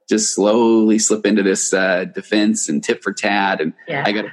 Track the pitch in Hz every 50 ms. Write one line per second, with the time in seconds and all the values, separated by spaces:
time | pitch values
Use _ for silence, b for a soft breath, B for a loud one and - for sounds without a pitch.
0 | _ - - 110 107 - - 95 98 104 110 120 117 113 113 113 110 110 107 110
1 | 110 - 110 107 - 104 104 107 98 98 95 - - - 98 95 95 95 92 90
2 | 92 90 - 101 - - 107 104 104 107 110 110 - - 73 73 - - 117 -
3 | - 101 101 - - 98 101 104 98 95 98 95 80 82 - _ - - 151 135
4 | 104 101 104 107 101 104